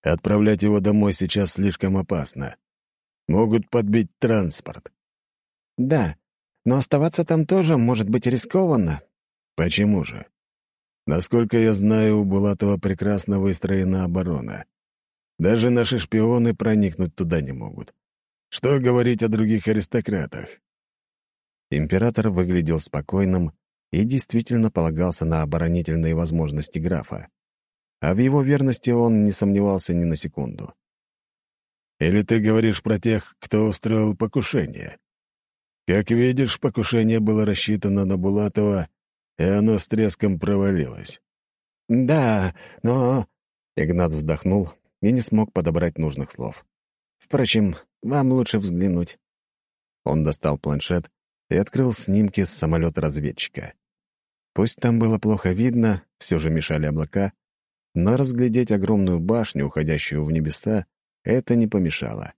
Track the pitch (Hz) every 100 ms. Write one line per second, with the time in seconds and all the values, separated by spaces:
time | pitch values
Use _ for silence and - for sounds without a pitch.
0 | 80 82 - 104 104 104 104 104 98 104
1 | 104 92 92 104 95 - 98 - 95 95
2 | 87 87 71 - 67 - _ _ _ _
3 | _ _ - 87 113 113 - 120 104 113
4 | 101 _ 131 117 87 - - - - _
5 | _ _ _ _ _ _ _ - 127 151
6 | 90 78 _ _ _ _ - 131 127 143
7 | 160 - 165 165 151 190 165 151 117 120
8 | 104 117 120 123 - 185 185 135 85 76
9 | _ _ _ _ _ - 85 95 104 101
10 | 76 - - _ _ _ _ _ _ _
11 | - 78 92 120 113 117 110 104 104 110
12 | 110 107 98 98 101 98 101 98 98 95
13 | 101 101 - 101 98 90 92 98 95 92
14 | 90 87 90 76 57 50 - _ _ _
15 | _ _ _ _ 85 113 120 120 113 127
16 | - 110 110 120 117 104 113 107 101 82
17 | 90 - 87 82 67 65 50 - - _
18 | _ _ _ _ _ - 127 139 123 123
19 | 123 113 113 110 110 110 107 107 - 120
20 | - 101 71 - - - _ _ _ _
21 | _ _ _ _ _ _ _ 71 78 95
22 | 113 113 110 92 90 90 80 80 - 73
23 | 73 95 98 92 85 - _ _ _ 82
24 | 110 131 - 113 113 120 110 - 82 78
25 | 90 82 82 80 76 82 82 87 80 82
26 | 80 80 85 82 78 73 73 82 82 85
27 | - 50 - _ _ _ _ _ _ _
28 | 78 95 127 143 135 143 135 120 - 120
29 | 117 110 104 98 101 98 101 95 - 85
30 | 85 78 78 - 65 50 - - _ _
31 | _ _ _ _ _ _ _ _ _ _
32 | 78 101 101 113 107 110 110 95 110 107
33 | 117 107 - _ - 107 110 95 110 110
34 | 107 95 110 143 110 139 80 - - -
35 | _ _ _ _ _ _ _ _ - 95
36 | 98 117 123 127 127 - 131 113 107 117
37 | 110 113 107 107 107 98 - 107 101 98
38 | 95 95 95 101 104 - 104 98 80 _
39 | _ _ _ - 90 104 107 107 - 110
40 | 110 - 107 87 - 101 98 92 65 -
41 | - - _ _ _ _ _ _ _ 117
42 | 127 156 127 107 92 - - - 117 127
43 | 123 131 104 _ _ _ _ - 78 87
44 | 87 78 76 78 92 98 85 - _ _
45 | 104 127 113 110 110 - 85 85 85 78
46 | 78 69 67 - 60 - _ _ _ _
47 | _ _ - 143 120 113 104 80 - _
48 | 113 143 131 131 120 110 98 87 98 87
49 | 87 - _ _ _ _ _ _ _ _
50 | - 78 78 76 78 71 73 73 - 87
51 | - _ _ _ _ 85 101 127 127 110
52 | - 98 104 - 95 - 80 82 82 78
53 | 78 73 73 - - - - - _ _
54 | _ _ _ _ _ - 113 - 120 117
55 | 113 110 107 104 92 92 123 120 113 98
56 | - _ - 82 80 80 78 78 76 76
57 | 78 101 98 _ _ _ _ _ _ 85
58 | 92 127 135 120 123 113 117 104 98 107
59 | 95 87 85 117 113 69 71 78 78 78
60 | - 76 76 80 76 - - 107 87 _
61 | _ _ - 127 - 120 113 104 87 -
62 | 58 53 50